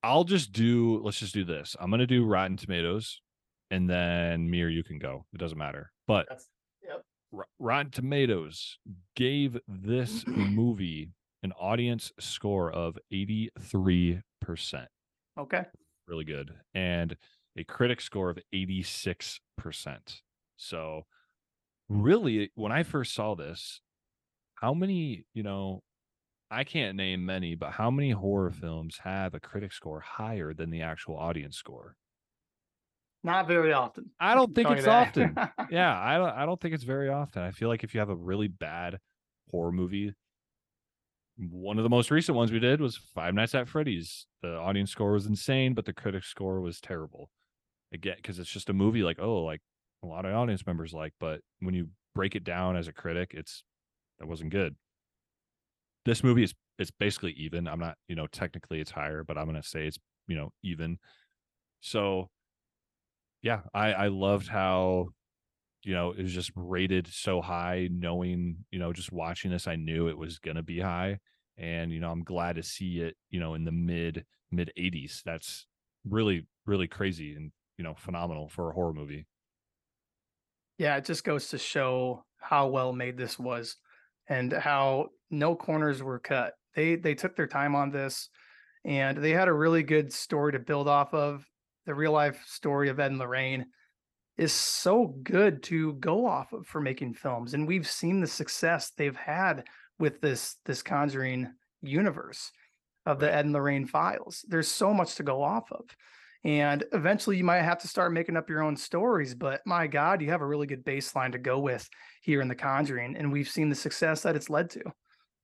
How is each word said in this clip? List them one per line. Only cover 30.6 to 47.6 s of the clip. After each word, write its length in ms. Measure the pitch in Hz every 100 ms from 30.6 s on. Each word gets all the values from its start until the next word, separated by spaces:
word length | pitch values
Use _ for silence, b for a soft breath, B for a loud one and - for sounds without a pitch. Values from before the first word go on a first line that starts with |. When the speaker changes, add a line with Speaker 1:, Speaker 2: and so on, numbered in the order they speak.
| 82
Speaker 1:
the 120 | 82
actual 360 | 80 80 - 78
audience 400 | 82 82 71 -
score? 400 | - 65 - - _ _ _ _ _ _ _ _ _ _ _ _
Speaker 2:
Not 240 | 165 180 170
very 260 | 175 160
often. 380 | 147 120 - - _
Speaker 1:
I 140 | 180 247
don't 140 | 254
Speaker 2:
I 40 |
can 20 | -
Speaker 1:
think 140 | 233
Speaker 2:
tell 60 | 240
Speaker 1:
it's 80 | 139
Speaker 2:
you 40 |
that. 260 | 233 247 -
Speaker 1:
often. 240 | - 156 - -
Speaker 2:
<laughs> 100 | -
Speaker 1:
Yeah, 300 | 170 180 101
I 180 | 101 156
don't, 120 | 180
I 160 | 113 147
don't 140 | 180
think 120 | 175
it's 100 | 160 123
very 240 | 135 139
often. 320 | 139 143 -
I 80 | 90
feel 160 | 95 113
like 160 | 117
if 100 | 110
you 60 | 113
have 100 | 104
a 60 | 90
really 320 | 85 98 107
bad 520 | 92 78 85 87 92 _ _ _ _ _
horror 200 | 90 85
movie, 420 | 87 90 101 101 101 _ _ _ _ _ _ _ _ _ _ _ -
one 400 | 90 90 95 107
of 60 |
the 60 | 113
most 200 | 123 117
recent 260 | 151 - 131
ones 160 | 117
we 80 | 113
did 220 | 120 147
was 160 | 139 -
Five 360 | - - 85 98
Nights 180 | 113
at 140 | 139 123
Freddy's. 580 | 156 151 92 85 - - _
The 140 | 87 82
audience 360 | 87 101 98
score 200 | - 101
was 160 | 104 101
insane, 460 | 104 - 131 131
but 120 | 120 104
the 80 |
critic 300 | 92 107 95
score 380 | - - 95 95
was 180 | 90 85
terrible. 480 | - 87 78 - - _ _ _